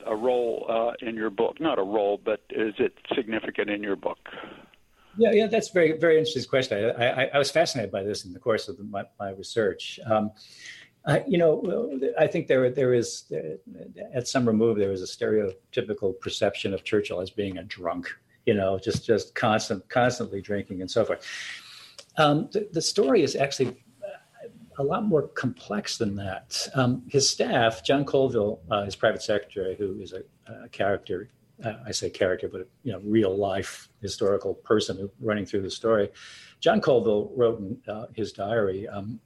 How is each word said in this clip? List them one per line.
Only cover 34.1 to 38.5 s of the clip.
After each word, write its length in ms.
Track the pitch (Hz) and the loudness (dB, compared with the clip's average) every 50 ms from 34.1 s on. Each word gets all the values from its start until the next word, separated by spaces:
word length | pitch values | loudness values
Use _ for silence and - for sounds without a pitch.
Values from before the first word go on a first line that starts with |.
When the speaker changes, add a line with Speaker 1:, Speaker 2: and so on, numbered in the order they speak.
| - - 113 98 98 95 - 98 87 | -4 -2 0 2 2 0 0 -4 -6
Speaker 2:
person 420 | - - - 113 107 101 - 95 95 | -6 0 2 2 2 2 0 -6 -8
who, 140 | 98 101 - - | -8 -10 -10 -6
running 240 | 131 110 107 104 95 | -2 -2 -2 -2 -2
through 160 | - - 101 | -4 -4 -4
the 80 | 98 90 | -4 -4
story. 400 | - - - 113 113 104 101 - - - - - - - - - - - | -8 -4 0 2 4 4 2 0 -2 -14 -20 -20 -20 -20 -20 -20 -12 0
John 220 | - 165 214 214 | 2 4 4 4
Colville 500 | - 156 135 120 101 113 104 104 - - - | 4 4 4 4 4 4 2 2 0 -2 0
wrote 240 | 131 120 113 113 110 | 2 2 2 2 0
in, 180 | 98 95 - - - - | -6 -8 -10 -10 -10 -10
uh, 200 | 104 107 117 - - | -10 -10 -10 -12 -8
his 180 | 113 107 92 - | -8 -8 -8 -6
diary, 540 | - 98 101 | -6 -4 -2